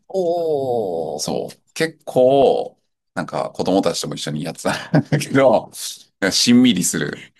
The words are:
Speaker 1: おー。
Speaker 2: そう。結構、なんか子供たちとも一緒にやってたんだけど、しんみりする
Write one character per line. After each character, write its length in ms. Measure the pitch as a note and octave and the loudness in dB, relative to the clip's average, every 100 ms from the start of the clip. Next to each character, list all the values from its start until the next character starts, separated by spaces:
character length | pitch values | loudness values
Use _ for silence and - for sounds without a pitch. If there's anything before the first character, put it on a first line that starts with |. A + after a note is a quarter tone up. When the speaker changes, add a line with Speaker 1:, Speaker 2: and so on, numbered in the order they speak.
| _ | _
Speaker 1:
お 1080 | F#3+ E3+ F3 D#3+ C#3+ C3 A#2+ G2 E2 D#2 D2+ | -4 -2 -2 -2 -2 -2 -2 -2 -4 -6 -6
ー。 40 | |
Speaker 2:
そ 300 | - B1+ - | -4 -6 -6
う。 80 | - _ | -14 _
結 260 | - D#3+ - - | -4 -4 -4 -4
構、 720 | B2+ B2+ C#3 G#2+ C#2+ - _ _ _ _ - | 2 4 6 4 2 -4 _ _ _ _ -10
な 80 | |
ん 20 | D#2 | -8
か 240 | D2 - | -6 -8
子 140 | - | -4
供 180 | F#2 F#2+ | 0 2
た 120 | - | 2
ち 80 | - | -2
と 60 | - | -8
も 60 | |
一 60 | - | -8
緒 120 | D#2 | -8
に 120 | D2+ | -8
や 80 | D#2+ | -8
っ 20 | D2+ | -6
て 80 | |
た 360 | - - - - | -6 -6 0 0
ん 40 | - | 0
だ 80 | C#3+ | -4
け 120 | - | 0
ど、 420 | C#3 C3 G#2 - - - - _ - F#2+ | 4 4 4 0 -14 -14 -14 _ -4 -2
し 200 | - A#2+ | 0 4
ん 100 | A#2+ | 6
み 120 | B2+ F2+ | 6 2
り 80 | |
す 160 | - E2 | -2 -2
る 180 | D2 - - | -6 -8 -18